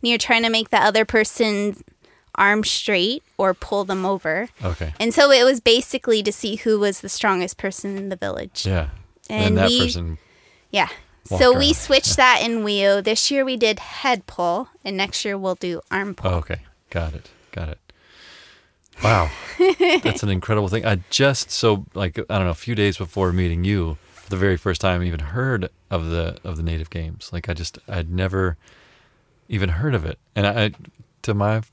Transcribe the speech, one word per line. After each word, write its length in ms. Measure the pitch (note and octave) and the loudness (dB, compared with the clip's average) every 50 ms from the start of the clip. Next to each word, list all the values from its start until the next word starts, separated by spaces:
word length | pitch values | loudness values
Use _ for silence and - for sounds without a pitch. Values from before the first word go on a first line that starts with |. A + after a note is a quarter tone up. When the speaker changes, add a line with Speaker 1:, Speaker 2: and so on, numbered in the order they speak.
Speaker 1:
And 80 | - A#3 | 2 2
you're 80 | A#3+ | 2
trying 260 | A3+ - - B3 A3+ A3+ | 2 2 2 2 2 2
to 60 | A#3 | 2
make 200 | A3+ A3+ A3+ - | 0 0 0 2
the 120 | - G#3 - | 2 4 4
other 220 | G#3+ G3+ A3 A3 | 4 4 4 2
person 760 | - - A3 G#3+ - - - A#3 G#3+ G#3 G3+ G3+ G#3 G3 - - - _ _ _ _ _ _ _ _ _ | 4 2 2 2 2 2 0 2 2 0 0 -2 -2 -4 -6 -14 -20 _ _ _ _ _ _ _ _ _
arm 300 | - F#3+ G3 G#3 G#3+ G#3+ | 2 4 4 4 2 0
straight 580 | - - - - - G#3 F#3 F3 G#3 B3 D4+ _ _ _ | -2 -2 -2 -2 0 0 0 0 0 -2 -4 _ _ _
or 160 | - G3+ F#3+ F3+ | 0 0 0 0
pull 320 | _ - - G#3+ G3+ G3+ | _ -4 -4 -2 -2 -2
them 200 | F#3+ G3 F#3+ F#3 | -2 -4 -2 -2
over. 440 | F#3 G3 F#3 - D#3+ D#3 F3+ A3+ A#3+ _ _ - | -2 -4 -4 -2 -4 -4 -4 -4 -8 _ _ -6
Speaker 2:
Okay. 300 | F#2 E2+ - E2+ D#2 D#2 - | -6 -6 -4 -6 -8 -6 -2
Speaker 1:
And 140 | G#3 A#3 A3 | -2 0 4
so 180 | - C#4+ C#4+ | 6 6 6
it 140 | C#5 B3 A#3+ | 8 6 6
was 160 | C4 C4+ A#3 | 4 4 4
basically 600 | _ A#3 A3+ A#3+ B3+ - - B3+ - - A3+ A3 G3+ | _ 4 4 4 2 -2 -4 -4 0 0 0 2 2
to 80 | G#3+ G3+ | -2 -2
see 240 | - - A3 G#3 | -2 -4 -4 -6
who 200 | G#3 - A3+ A3 | -4 0 0 0
was 220 | G#3 G3+ G3+ G3 - | 2 2 0 0 -2
the 100 | - G3 | -4 -4
strongest 480 | - - - G#3 F#3+ F3+ F3+ F#3 - | -6 -2 0 0 0 0 -2 -4 -6
person 400 | - - G3 G3 - - G3+ G3 | -6 -6 -6 -6 -6 -8 -6 -8
in 120 | G3 G3 G3 | -8 -8 -8
the 80 | F#3+ | -8
village. 480 | F3+ - G2 - - - - _ - - | -6 -6 -6 -6 -6 -10 -10 _ -6 -4
Speaker 2:
Yeah. 240 | F#2+ F#2+ F2 D#2+ D2 - - - _ _ _ - - | -2 0 0 -2 -4 -8 -12 -20 _ _ _ -14 -8
And 160 | - G#3+ - | -4 0 0
Speaker 1:
And 120 | - F#2 | 2 2
Speaker 2:
that 120 | - - - | 4 2 2
Speaker 1:
we 100 | A#3+ B3 | 2 2
Speaker 2:
person 380 | B3 - - F2 E2+ E2 D#2+ D#2 _ _ _ _ _ _ _ _ _ _ | 0 0 -2 -4 -6 -8 -8 -10 _ _ _ _ _ _ _ _ _ _
Speaker 1:
Yeah. 180 | - G3+ G3 - - - - _ _ _ _ - | -2 -2 -2 -2 -4 -18 -20 _ _ _ _ -6
Speaker 2:
walked 120 | - F#2 B3+ | 0 4 6
Speaker 1:
So 80 | B3 | 6
we 140 | B3+ C4 C#4 | 6 6 4
Speaker 2:
around. 100 | F#3+ - | 2 2
Speaker 1:
switched 400 | - - - C#4+ C4+ - - - | 2 2 2 2 2 4 2 2
that 240 | - C4 B3+ B3 - - | 4 6 6 6 4 2
in 200 | A#3 A#3 A3+ G#3+ | -2 -2 -2 -2
Wii 340 | G#3 G#3 G3+ G3 G3 G3 | -2 0 2 4 4 4
U. 40 | G3+ | 4
This 280 | G3 G#3+ A3 A3 - - | 2 0 0 0 0 0
year 120 | C#4+ C#4 C4+ | 0 0 0
we 140 | C4 C4 | -2 0
did 220 | A#3 A3+ A3 G#3+ G3+ | 2 2 0 0 -2
head 460 | - - - - - C#4 B3 G3+ - | -6 -14 -14 -4 0 0 0 0 -2
pull, 420 | - - - F3 F3 E3+ G3 C4 - _ _ _ | -12 -6 -4 -2 0 0 -2 -4 -8 _ _ _
and 100 | F#3+ G3 | -8 -4
next 280 | F#3+ G3 G3 - - - | -4 -4 -4 -4 -6 -4
year 120 | G#3+ G3+ | -4 -6
we'll 180 | G3 F#3+ F#3+ F3+ | -4 -4 -4 -4
do 260 | - - F3+ E3+ - - _ | -4 -4 -6 -6 -8 -8 _
arm 220 | - G3 G3 G3+ F#3 | -6 -4 -4 -6 -8
pull. 160 | - - F#2+ | -4 -2 -2
Speaker 2:
Oh, 40 | F2+ | -2
okay. 240 | E2+ D2+ - E2 - - - _ _ _ _ | -2 -2 -4 -8 -10 -10 -18 _ _ _ _
Got 220 | - F2+ E2 D#2+ C#2+ | -6 -6 -6 -6 -8
it. 160 | - - - _ _ _ _ | -10 -16 -18 _ _ _ _
Got 180 | - - F2 D2+ | -12 -10 -10 -10
it. 100 | D2+ - _ _ _ _ _ _ _ - - - - - - - - _ _ _ _ _ _ - - - - | -10 -14 _ _ _ _ _ _ _ -20 -20 -20 -20 -20 -20 -20 -20 _ _ _ _ _ _ -20 -14 -2 2
Wow. 260 | G#2+ A2+ G2 E2+ D#2 - - - | 2 4 4 2 0 -2 -10 -14
Speaker 1:
<laughs> 560 | - - - F4+ F#4+ F4 - F4 F4+ F#4 F#4 - | -16 0 2 4 4 4 4 2 4 4 2 2
Speaker 2:
That's 200 | - - - - | 0 -2 -2 -2
an 60 | G2+ | 0
incredible 380 | F#2+ F#2 - - A2 G#2+ G2+ | -2 -2 0 0 0 2 2
thing. 180 | F#2 F#2+ A2+ - | 0 -2 0 0
I 140 | A2 G#2 F2+ F2+ _ | 0 0 0 -2 _
just, 420 | - - C#3 C#3 C3+ - - - | 0 2 2 2 2 0 -4 -6
so, 340 | - - - A#2 G#2+ G2 - - _ | -6 0 2 2 2 2 -2 -8 _
like, 240 | - G2+ F2+ E2 | -4 -4 -4 -4
I 60 | - - _ G#2+ | -6 -6 _ 0
don't 80 | G2+ F#2+ | 0 2
know, 40 | F2+ | 0
a 40 | E2+ | -2
few 200 | - - A#2 A#2 | -4 -6 -6 0
days 220 | G#2+ G2+ G2+ F#2 | 2 2 0 0
before 340 | - G2 E2+ - G2+ F#2+ F2+ | -2 -8 -6 -2 0 0 2
meeting 320 | F2 F#2 F2+ E2+ E2 E2+ F2 | 2 2 0 0 0 0 0
you, 340 | F#2+ G#2 G2 E2+ D#2+ D#2+ - _ _ _ | 0 0 0 0 -2 -4 -8 _ _ _
for 160 | - - - | -20 -10 -6
the 80 | G2+ | -2
very 200 | F#2 F#2+ G2+ F#2 | 0 2 2 2
first 240 | E2 - G2 F2+ - | 0 0 -4 -4 0
time, 220 | - F#2+ F2+ F2 F2+ | 0 0 0 0 -2
even 160 | F2+ E2 D#2 | -2 -4 -4
heard 500 | D2+ D2 E2+ A#2+ B2+ C3+ B2+ G#2+ F2+ - _ _ _ _ | -6 -6 -4 -4 -4 -2 -2 -4 -4 -8 _ _ _ _
of 200 | G2 F2 D#2+ E2 | -6 -4 -4 -2
the, 280 | E2 E2+ E2+ E2+ - - _ | -4 -4 -4 -4 -8 -10 _
of 140 | - F2 | -10 -8
the 60 | D#2 E2 | -6 -4
Native 260 | E2 E2 D#2+ D#2+ - | -4 -4 -6 -8 -8
Games. 400 | - E2+ D#2+ D#2+ E2 - - - | -10 -10 -10 -10 -12 -14 -16 -12
Like, 160 | - F2 - | -10 -10 -8
I 60 | - F2 | -8 -8
just, 260 | E2 E2 - - - _ | -6 -8 -10 -12 -16 _
I'd 220 | - G2+ F2+ E2 D#2+ | -10 -8 -6 -6 -4
never 480 | F2 F2+ F#2 F#2 F#2 F#2+ F#2 F2+ D#2+ - _ - - _ _ _ _ _ _ _ _ _ _ _ _ _ _ | -4 -2 -2 -2 0 0 0 0 -2 -6 _ -20 -20 _ _ _ _ _ _ _ _ _ _ _ _ _ _
even 220 | _ A#2 G2+ F#2+ F#2 | _ -4 -2 -2 -2
heard 260 | E2+ D#2+ A#2 D#3 C3+ | -2 -2 -2 -2 -2
of 100 | G2+ D#2 | -2 -2
it. 140 | D#2+ D2+ _ _ _ _ | -4 -8 _ _ _ _
And 100 | G#2 G2+ | 0 0
I, 260 | G2+ G#2 A#2 G#2+ G#2+ - - - - _ _ - _ _ _ - | 0 2 2 0 -2 -2 -6 -20 -20 _ _ -20 _ _ _ -4
to 100 | - G#2+ | -2 0
my 280 | G2+ G2+ G#2 A2 A2 A2 _ | 0 2 2 0 0 -4 _